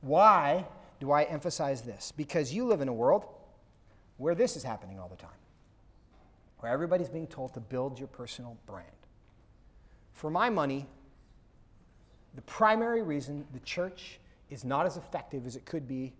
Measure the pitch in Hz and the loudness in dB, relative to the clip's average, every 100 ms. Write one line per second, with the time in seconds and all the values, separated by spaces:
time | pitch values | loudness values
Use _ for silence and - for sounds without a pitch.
0 | 135 156 214 196 147 165 185 - - - | 4 8 10 10 6 2 0 -12 -20 -10
1 | 135 147 151 160 175 - 147 131 117 98 | 2 4 4 -2 -4 -2 -2 -2 -6 -12
2 | - 143 151 170 139 170 247 196 135 117 | -12 -8 -4 -2 -2 -2 2 2 2 2
3 | 123 170 - - - - - - - - | 4 4 2 -18 -20 -20 -20 -20 -20 -20
4 | - - 151 170 247 - 131 107 95 95 | -20 -6 -2 2 2 0 -6 -8 -10 -14
5 | 90 90 90 - - _ _ _ - - | -14 -16 -20 -20 -20 _ _ _ -20 -20
6 | - - - - - - 117 131 170 180 | -20 -20 -20 -20 -20 -14 -4 -2 0 0
7 | 160 156 160 - 131 - 110 127 131 123 | 0 -6 -8 -8 -10 -10 -8 -4 -4 -6
8 | 135 - 120 - 120 113 - 98 85 - | -14 -12 -14 -12 -14 -16 -16 -16 -16 -20
9 | - - - - - - - - - - | -20 -20 -20 -20 -20 -20 -20 -20 -20 -20
10 | - - 156 165 233 202 143 135 139 - | -20 -10 -2 2 4 4 2 0 -6 -16
11 | - - - - - - - - - - | -20 -20 -20 -20 -20 -20 -20 -20 -20 -20
12 | - - - 135 - - 220 220 233 233 | -20 -20 -20 -18 -14 2 4 4 2 0
13 | 202 147 131 147 147 131 - - 185 180 | -2 -4 -4 -10 -10 -14 -10 -4 -4 -6
14 | - - - - - - 123 139 175 180 | -20 -20 -20 -20 -18 -12 -4 0 0 -2
15 | - 165 - 139 123 120 - 160 131 131 | -8 -10 -8 -10 -8 -12 -8 -8 -6 -6
16 | 131 - | -8 -12